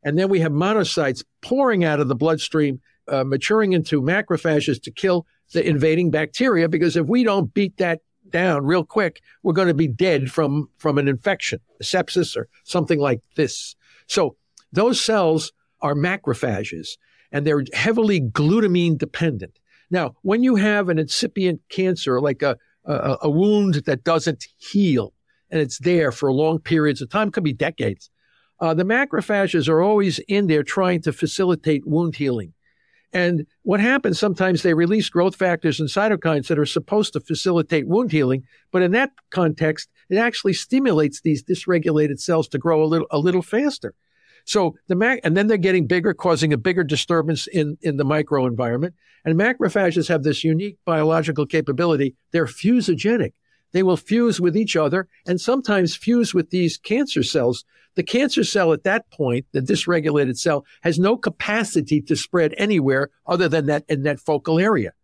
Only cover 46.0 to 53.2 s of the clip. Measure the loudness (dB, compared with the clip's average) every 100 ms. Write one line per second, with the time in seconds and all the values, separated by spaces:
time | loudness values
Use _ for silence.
46 | 0 0 0 2 2 0 0 0 0 -2
47 | 0 0 0 -2 -2 -2 -2 -4 -4 -2
48 | 0 0 0 0 0 -2 -2 -2 -4 -8
49 | _ _ -2 0 2 0 0 2 0 0
50 | 0 0 0 -2 0 0 -2 -10 -4 0
51 | 2 2 0 -2 0 -2 -2 0 2 2
52 | 0 -4 _ -2 -2 -2 2 2 2 0
53 | 0 0